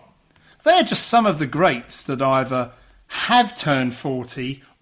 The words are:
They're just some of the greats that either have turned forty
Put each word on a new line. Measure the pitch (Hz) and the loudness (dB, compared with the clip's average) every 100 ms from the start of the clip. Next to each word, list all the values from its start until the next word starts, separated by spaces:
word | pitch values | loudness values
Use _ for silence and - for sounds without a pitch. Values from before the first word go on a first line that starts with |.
| - _ _ _ _ _ | -16 _ _ _ _ _
They're | 294 359 | 2 2
just | 247 180 - | 2 0 2
some | 233 214 | 4 2
of | 151 | 0
the | 139 | -2
greats | 147 180 123 - - | 2 2 0 -6 -10
that | - 131 | -6 -2
either | 135 135 127 131 120 - _ _ - | 0 2 0 -4 -6 -10 _ _ -14
have | - - 240 240 | -6 2 4 2
turned | - 156 135 127 | 0 0 0 0
forty | 120 147 127 120 - 127 135 _ _ | -4 -6 -6 -6 -8 -8 -10 _ _